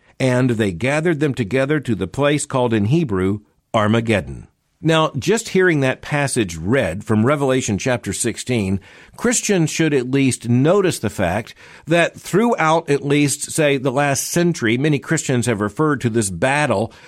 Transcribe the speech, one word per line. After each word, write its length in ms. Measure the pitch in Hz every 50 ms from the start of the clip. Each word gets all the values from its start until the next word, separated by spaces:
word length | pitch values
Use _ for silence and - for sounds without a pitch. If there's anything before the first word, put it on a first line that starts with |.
| _ _ _ -
And 300 | 135 131 127 123 127 127
they 200 | 117 104 113 101
gathered 480 | 90 80 113 127 143 151 156 180 170 143
them 160 | 151 147 123
together 460 | - 123 95 123 131 135 135 156 151
to 140 | 127 - 113
the 100 | 90 95
place 380 | 90 - - 139 143 151 143 -
called 280 | - - 131 123 120 113
in 100 | 107 101
Hebrew 560 | 107 135 170 170 123 101 92 92 95 101 107 - _ _ _ _ _ -
Armageddon. 720 | 113 104 107 110 117 113 113 110 98 76 65 67 58 55 - _ _ _ _ _ _ -
Now, 280 | 151 160 160 160 151 -
just 340 | 139 107 160 208 233 233 -
hearing 300 | - 190 185 185 165 147
that 220 | 135 131 123 - -
passage 540 | - 151 143 143 135 - 127 110 90 82
read 480 | 80 80 92 120 139 117 87 80 101 104
from 200 | - 113 107 107
Revelation 540 | 127 151 147 143 131 131 131 127 - 104 92
chapter 340 | - 135 123 117 - 104 92
sixteen, 680 | - - 120 104 - - - 127 117 101 95 98 95 - - - - - - -
Christians 540 | - - 233 247 - - - 202 185 160 147
should 240 | - - 160 160 147
at 160 | 135 120 127
least 380 | 131 139 139 131 120 - - 117
notice 500 | 120 123 131 151 185 208 190 175 - -
the 120 | - 107
fact 440 | - - 101 85 87 107 117 - - _ - - - - -
that 320 | - 160 170 165 139 - -
throughout 720 | - - - 185 226 240 233 - - 156 160 170 165 -
at 140 | 143 139 -
least, 480 | 143 143 147 147 143 131 - - - -
say, 240 | - 156 147 139
the 160 | 139 120 135 120
last 340 | 139 143 143 139 - -
century, 500 | - - 170 175 175 160 - 120 110 113
many 220 | 120 139 156 151 135
Christians 480 | - - 165 151 - - 135 123 110
have 140 | 120 117 95
referred 400 | 104 104 - - 156 156 147 120
to 100 | - 120
this 200 | 107 117 110 95
battle 640 | 92 82 90 131 139 147 151 139 110 95 110 117 - - -